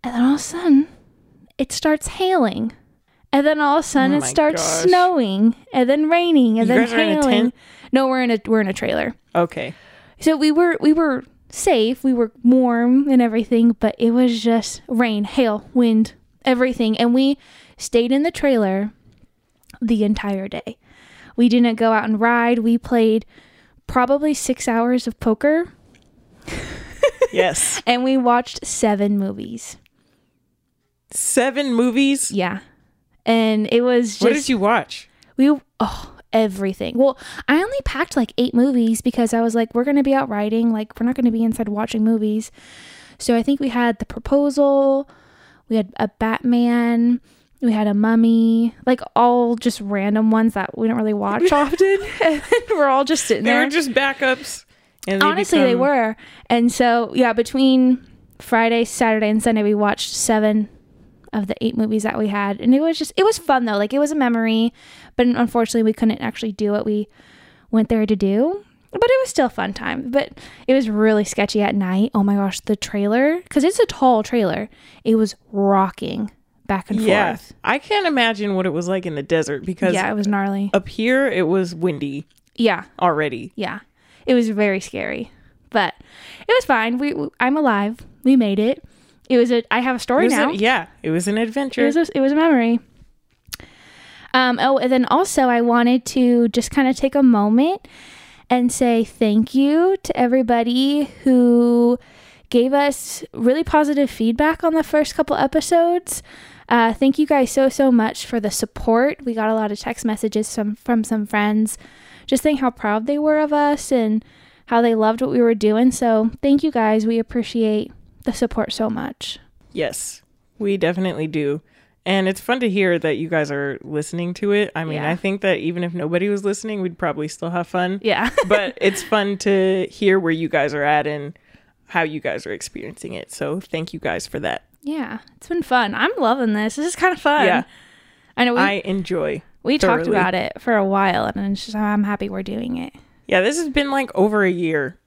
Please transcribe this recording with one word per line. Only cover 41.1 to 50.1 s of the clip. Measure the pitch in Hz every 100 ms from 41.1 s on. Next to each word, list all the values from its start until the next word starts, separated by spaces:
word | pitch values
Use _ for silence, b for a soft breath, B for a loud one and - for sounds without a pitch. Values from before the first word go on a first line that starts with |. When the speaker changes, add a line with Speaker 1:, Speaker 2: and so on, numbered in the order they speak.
Speaker 1:
gonna | 262 240
be | 226
inside | 226 220 214
watching | 208 226 220
movies." | 220 226 214 214 - B B B B B B B
So | -
I | 233
think | 233 277
we | 269
had | 240 240 226
The |
Proposal, | - - - 277 285 277 277 277 277 269 277 b b b b b _
we | 220
had | 196 -
a | 214 _
Batman, | 220 - 247 240 240 240 233 233 240 247 b b b _
we | 240
had | 214 208
a |
Mummy, | 202 226 226 233 226 226 226 233 -
like, | - 254 -
all | - 240 240 233
just | 233 240 -
random | 202 202 202